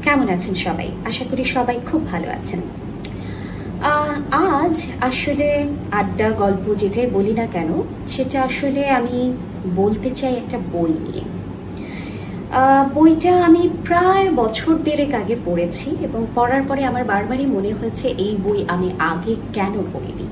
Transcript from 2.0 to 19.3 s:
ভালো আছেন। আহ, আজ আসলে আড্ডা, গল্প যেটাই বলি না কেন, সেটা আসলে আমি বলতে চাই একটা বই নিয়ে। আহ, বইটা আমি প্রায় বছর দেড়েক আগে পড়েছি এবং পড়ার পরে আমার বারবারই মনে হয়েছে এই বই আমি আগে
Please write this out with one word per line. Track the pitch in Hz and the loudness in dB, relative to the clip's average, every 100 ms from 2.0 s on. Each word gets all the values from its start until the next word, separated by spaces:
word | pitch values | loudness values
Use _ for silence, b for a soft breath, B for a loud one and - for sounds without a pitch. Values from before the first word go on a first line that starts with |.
| 180 | -2
ভালো | 180 - | -4 -4
আছেন। | - - 175 175 - - - B B B B B B B - | -6 -6 -6 -6 -10 -10 -8 B B B B B B B -4
আহ, | 285 294 302 294 285 | 0 2 0 -2 -2
আজ | 302 370 277 349 320 - - | 2 2 2 2 0 -4 -2
আসলে | 254 - - 285 294 294 285 285 - | -2 -2 -2 0 2 2 0 -4 -4
আড্ডা, | 202 196 - 214 | -2 -2 2 0
গল্প | 214 202 196 202 | 2 2 2 0
যেটাই | 202 202 233 247 | 0 0 0 0
বলি | 196 202 | 2 2
না | 226 226 | 0 -2
কেন, | 180 160 180 - - - | -2 -2 -2 -4 -6 -8
সেটা | - 262 269 | -4 -2 0
আসলে | 262 - 277 262 277 | 0 0 -2 0 2
আমি | 262 240 247 247 247 - - 185 180 | 2 2 0 -2 -2 -6 -6 -2 2
বলতে | 202 214 262 | 2 2 -2
চাই | 254 269 | -2 -2
একটা | 240 220 233 175 | -2 -4 -6 -4
বই | 175 165 | -2 0
নিয়ে। | 156 - - - - - - - B B B B B B B - | 0 -2 -6 -8 -8 -8 -10 -10 B B B B B B B -2
আহ, | 254 262 269 269 | 4 6 6 6
বইটা | 285 311 320 349 359 | 6 6 8 4 6
আমি | 349 339 349 302 | 8 6 6 0
প্রায় | - 339 370 392 381 | 0 2 4 4 4
বছর | 269 220 - - 320 | 4 2 0 2 2
দেড়েক | 294 294 285 | 2 0 0
আগে | 233 196 240 | 0 -2 -2
পড়েছি | - 175 175 - - 320 | 0 0 0 -2 -4 -4
এবং | 311 226 226 | -2 -4 -2
পড়ার | - 240 269 | 2 2 2
পরে | 269 277 | 0 0
আমার | 269 240 | 0 0
বারবারই | 233 202 208 254 277 | 0 0 0 -2 0
মনে | 208 196 | 0 0
হয়েছে | 214 226 - - | -2 -4 -2 -2
এই | - 202 208 | 0 -2 0
বই | 190 202 170 | 0 0 0
আমি | 175 185 - | 0 0 0
আগে | 160 165 202 | -2 -2 -2